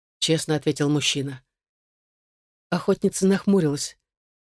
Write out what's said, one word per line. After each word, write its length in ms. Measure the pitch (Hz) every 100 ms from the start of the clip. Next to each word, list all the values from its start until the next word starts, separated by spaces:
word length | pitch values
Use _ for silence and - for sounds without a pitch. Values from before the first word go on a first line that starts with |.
| _ _
честно 360 | - 160 - 151
ответил 340 | 156 143 147
мужчина. 540 | 147 - 143 135 135 - _ _ _ _ _ _ _ _ _ _ _ _
Охотница 580 | 175 - 190 196 - 190
нахмурилась. 720 | 196 - 196 156 139 - - _ _ _ _ _